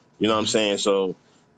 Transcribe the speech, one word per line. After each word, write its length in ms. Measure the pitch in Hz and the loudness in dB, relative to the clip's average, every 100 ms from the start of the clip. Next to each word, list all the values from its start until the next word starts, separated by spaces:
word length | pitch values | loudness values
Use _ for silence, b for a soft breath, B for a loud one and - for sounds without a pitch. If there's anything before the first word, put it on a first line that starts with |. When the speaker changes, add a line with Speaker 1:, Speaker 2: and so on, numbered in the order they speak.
| _ - | _ -4
Speaker 1:
You 100 | 107 | 0
know 60 | |
what 60 | 110 | 0
I'm 60 | 107 | 0
Speaker 2:
Mm-hmm. 0 | |
Speaker 1:
saying? 320 | 113 107 98 | 0 0 0
So, 380 | 110 98 92 87 b b _ | 0 0 0 -4 b b _